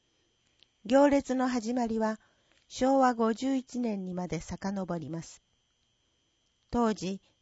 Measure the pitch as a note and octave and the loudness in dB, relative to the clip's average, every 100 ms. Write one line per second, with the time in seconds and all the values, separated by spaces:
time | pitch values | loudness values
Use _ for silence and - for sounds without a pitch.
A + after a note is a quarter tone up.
0 | _ _ _ _ _ _ _ _ G3+ C4 | _ _ _ _ _ _ _ _ 2 6
1 | C#4+ C#4 - C4 B3+ B3 G#3+ B3 A#3 A3 | 6 4 2 0 0 -2 -2 -2 -2 -2
2 | A3 A3 _ _ _ _ _ - B3+ C4+ | -2 -4 _ _ _ _ _ -2 2 6
3 | B3+ A#3 A3 A3+ C4 C4+ B3 B3 A#3+ G3+ | 4 4 0 0 -2 -2 -2 -6 -4 -4
4 | F#3 F3+ F3+ D#3+ - F3+ G3 G3+ F3+ F3 | -6 -6 -6 -6 -8 -8 -6 -4 -4 -6
5 | C#3 E3 D#3+ - _ _ _ _ _ _ | -6 -10 -10 -18 _ _ _ _ _ _
6 | _ _ _ _ _ _ _ A#3+ A#3 G#3+ | _ _ _ _ _ _ _ 0 0 0
7 | F3 F#3+ - _ | -4 -8 -12 _